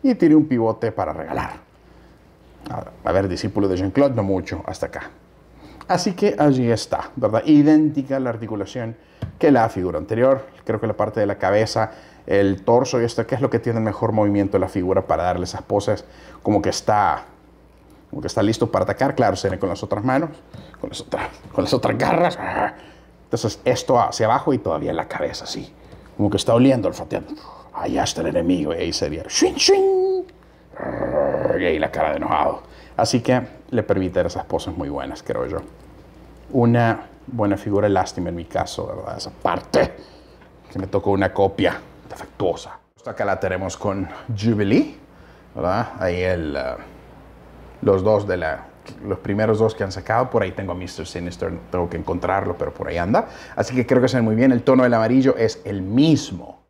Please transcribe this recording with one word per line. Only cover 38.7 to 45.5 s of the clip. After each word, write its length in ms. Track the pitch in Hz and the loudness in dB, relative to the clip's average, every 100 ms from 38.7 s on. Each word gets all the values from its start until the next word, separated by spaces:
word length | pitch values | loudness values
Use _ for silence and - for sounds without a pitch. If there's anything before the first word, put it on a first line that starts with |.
| - 80 | -6 -8
¿verdad? 300 | - - 101 | -10 -10 -10
Esa 120 | - | -12
parte 640 | - - 87 - 139 - - - - - - - - - | -6 -4 -4 0 0 0 -4 -20 -20 -20 -20 -20 -20 -12
que 80 | 92 | -8
me 80 | 95 | -2
tocó 240 | 98 98 | -2 2
una 220 | 98 95 | 2 2
copia 460 | - 98 - 87 - - - - | 2 0 2 0 0 -12 -20 -20
defectuosa. 680 | - - - 92 82 - - _ | -18 -18 -4 -2 -2 -10 -20 _
Esto 140 | _ 123 | _ -14
acá 140 | 104 | -4
la 160 | 101 92 | -2 0
tenemos 380 | 95 92 92 - | -2 -4 -6 -4
con 320 | 104 98 90 - - | -4 -4 -6 -10 -10
Jubilee, 680 | 107 110 107 101 160 311 - - - - - - | -2 0 2 4 4 2 -6 -20 -20 -20 -20 -16